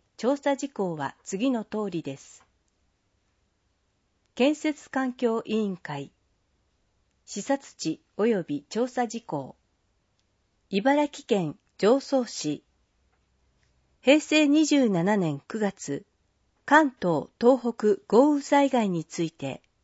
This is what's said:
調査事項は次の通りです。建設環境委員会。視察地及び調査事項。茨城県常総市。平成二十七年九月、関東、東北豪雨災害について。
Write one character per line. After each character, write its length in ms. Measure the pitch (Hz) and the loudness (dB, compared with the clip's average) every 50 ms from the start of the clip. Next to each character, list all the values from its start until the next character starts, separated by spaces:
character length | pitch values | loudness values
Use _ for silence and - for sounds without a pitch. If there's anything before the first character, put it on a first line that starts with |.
| _ _ _ | _ _ _
調 200 | - - 240 285 | -6 -4 -2 -2
査 200 | 277 - 285 277 | -2 -2 -2 -2
事 120 | 262 285 277 | -2 -4 -8
項 260 | - - 196 180 165 | -6 -6 -6 -4 -4
は 220 | 151 139 135 - _ _ | -6 -8 -8 -10 _ _
次 260 | - - 185 240 277 | -10 -6 -4 -2 -2
の 140 | 254 226 208 | -2 -2 -4
通 260 | - - 214 208 196 | -6 -8 -6 -6 -6
り 120 | 180 160 - | -6 -6 -8
で 160 | 139 135 - | -8 -12 -14
す。 260 | - - - - _ _ _ _ _ _ _ _ _ _ _ _ _ _ _ _ _ _ _ _ _ _ _ _ _ _ _ _ _ _ _ _ _ _ _ _ _ _ _ | -16 -20 -20 -20 _ _ _ _ _ _ _ _ _ _ _ _ _ _ _ _ _ _ _ _ _ _ _ _ _ _ _ _ _ _ _ _ _ _ _ _ _ _ _
建 180 | - 247 285 302 | 0 2 2 2
設 340 | - - 311 294 - - - | 0 -2 -4 -6 -6 -10 -8
環 220 | - 269 269 254 247 | -6 -4 -4 -4 -4
境 300 | - 247 226 226 226 - | -4 -2 -2 -2 -4 -4
委 120 | - 214 | -4 -4
員 200 | 220 214 202 185 | -4 -4 -4 -6
会。 360 | - - - 147 139 139 - _ _ _ _ _ _ _ _ _ _ _ _ _ _ _ _ _ _ _ _ _ _ _ - | -8 -10 -12 -12 -12 -12 -14 _ _ _ _ _ _ _ _ _ _ _ _ _ _ _ _ _ _ _ _ _ _ _ -16
視 120 | - 202 - | -14 -10 -4
察 260 | - 277 277 - - - | -4 -4 -4 -4 -10 -16
地 240 | - - 165 156 - _ _ _ | -8 -8 -6 -8 -8 _ _ _
及 260 | - 202 240 220 185 160 | -2 0 0 0 -2 -2
び 220 | - 147 139 - _ | -4 -6 -8 -8 _
調 160 | - 214 247 247 | -6 -4 -4 -4
査 180 | - 254 240 | -4 -4 -4
事 140 | 220 - 233 | -4 -6 -10
項。 340 | - - 160 143 131 - - _ _ _ _ _ _ _ _ _ _ _ _ _ _ _ _ _ _ _ _ _ _ _ | -10 -8 -8 -8 -8 -10 -16 _ _ _ _ _ _ _ _ _ _ _ _ _ _ _ _ _ _ _ _ _ _ _
茨 380 | 196 196 208 269 285 294 294 285 - | -6 -2 0 2 2 2 0 -2 -4
城 140 | - - | -10 -6
県 320 | - 226 196 170 147 - - _ _ _ | -2 -2 -2 -2 -4 -6 -10 _ _ _
常 240 | - 185 208 254 269 | 0 2 2 2 2
総 240 | - - 277 262 240 | 0 -2 -2 -2 -2
市。 400 | - - - - 151 147 - - _ _ _ _ _ _ _ _ _ _ _ _ _ _ _ _ _ _ _ _ _ _ _ _ _ _ _ | -4 -8 -8 -6 -6 -6 -8 -10 _ _ _ _ _ _ _ _ _ _ _ _ _ _ _ _ _ _ _ _ _ _ _ _ _ _ _
平 180 | - 247 285 311 - | 4 4 4 4 4
成 260 | - 302 311 302 277 | 2 2 4 4 4
二 160 | 285 311 311 | 4 4 4
十 240 | 294 294 285 262 214 | 4 4 4 4 2
七 300 | 190 170 175 196 214 202 | 2 2 2 2 2 2
年 240 | 175 156 143 143 - | 0 0 -2 -4 -8
九 120 | - - 220 | -10 -6 -4
月、 480 | 214 196 - - - - 139 139 - _ _ _ _ _ _ _ _ _ _ _ _ | -4 -4 -4 -6 -8 -8 -8 -8 -10 _ _ _ _ _ _ _ _ _ _ _ _
関 240 | - 277 311 311 262 | 4 4 6 6 4
東、 380 | - _ - 175 160 139 - - _ - | 0 _ -2 0 0 0 -2 -6 _ 2
東 220 | 233 240 269 240 | 4 4 4 4
北 400 | 240 240 226 - 214 208 190 - _ - | 0 -4 -6 -2 0 0 0 0 _ 2
豪 240 | 202 233 277 302 294 | 4 6 6 6 4
雨 80 | 285 | 0
災 300 | 277 - 294 285 277 269 | 0 2 2 4 4 4
害 180 | 277 247 220 196 | 2 0 0 0
に 160 | 175 165 156 | -2 -4 -4
つ 180 | - - - 170 | -6 -6 -6 -4
い 80 | 156 | -6
て。 300 | - - 139 135 - - _ _ _ _ | -6 -8 -10 -10 -10 -12 _ _ _ _